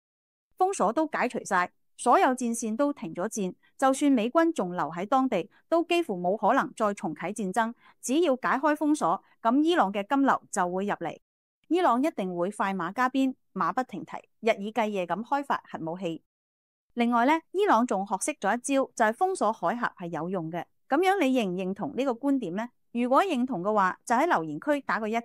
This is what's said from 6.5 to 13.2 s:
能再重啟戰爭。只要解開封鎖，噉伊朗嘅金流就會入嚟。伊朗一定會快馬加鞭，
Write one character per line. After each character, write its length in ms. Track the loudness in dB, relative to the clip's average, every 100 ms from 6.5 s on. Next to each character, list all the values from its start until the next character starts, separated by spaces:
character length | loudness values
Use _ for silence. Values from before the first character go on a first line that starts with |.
| 2
能 180 | 0 -2
再 180 | -2
重 200 | -2 -6
啟 200 | -6 -8
戰 200 | -6 -4
爭。 200 | -2 -2 -4 _ _
只 180 | -2 0
要 140 | 2 0
解 220 | 0 0
開 180 | 0 0
封 200 | 2 2
鎖， 280 | 0 -2 _ _
噉 220 | 0 2
伊 120 | 4 4
朗 180 | 2
嘅 120 | 0 -2
金 180 | 2 2
流 160 | 2 -2
就 180 | -2 -2
會 160 | 0 -2
入 80 | -4
嚟。 200 | -6 -10 _ _ _ _ -2
伊 140 | 2
朗 200 | 2 2
一 80 | 0
定 240 | -2 -4 -2
會 140 | -2
快 240 | -2 -2
馬 180 | -2 -4
加 160 | -2 0
鞭， 280 | 0